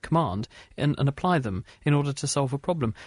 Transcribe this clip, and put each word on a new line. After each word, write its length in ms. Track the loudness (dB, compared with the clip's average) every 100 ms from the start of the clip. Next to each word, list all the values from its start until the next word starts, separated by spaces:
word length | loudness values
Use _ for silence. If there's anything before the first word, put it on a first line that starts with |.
command 460 | 0 2 2 -2 -8 -12 -16 -2
and, 200 | 0 2
and 100 | 0
apply 300 | 0 2 2
them 260 | 0 -6 -8 -4
in 100 | 2
order 180 | 2 2
to 140 | -4 -2
solve 260 | 0 0
a 60 | -2
problem. 340 | -2 0 -2 -2